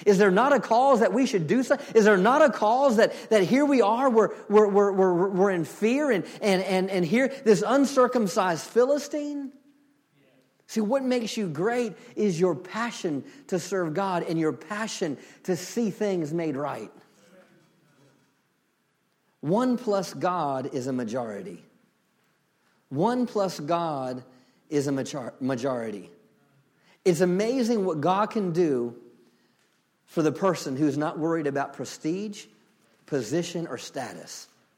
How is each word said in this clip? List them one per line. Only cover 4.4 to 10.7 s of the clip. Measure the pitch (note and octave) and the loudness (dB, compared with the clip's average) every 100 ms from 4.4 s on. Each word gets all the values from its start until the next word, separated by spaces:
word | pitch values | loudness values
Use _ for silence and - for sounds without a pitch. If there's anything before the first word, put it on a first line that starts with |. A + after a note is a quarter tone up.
| - | 2
we're, | G#3 G#3 | 4 6
we're, | G3 G3+ | 4 2
we're, | F#3+ F#3+ F3 F#3+ | 4 2 2 2
we're | F#3 G3+ | 2 2
in | F3+ D#3 | 2 -4
fear, | - G#3+ C4+ D4 | -2 0 2 2
and, | G3 - - | 0 -4 -4
and, | G#3 F#3 | 0 0
and, | F#3+ F#3 F#3+ | 2 0 0
and | F#3+ | 0
here, | D#3+ A3+ C4+ - | 2 2 0 0
this | A3 F3+ | 4 4
uncircumcised | G3+ C4+ C4+ C4 B3 B3 G3 G#3+ F#3 D#3 - | 4 2 2 4 2 2 0 0 0 -2 -2
Philistine?" | A3+ B3+ C#4+ C#4+ D4+ D4 C#4+ C4+ - _ _ _ _ _ _ _ _ _ _ | 0 2 0 -2 -8 -6 -8 -10 -16 _ _ _ _ _ _ _ _ _ _
See, | - | -8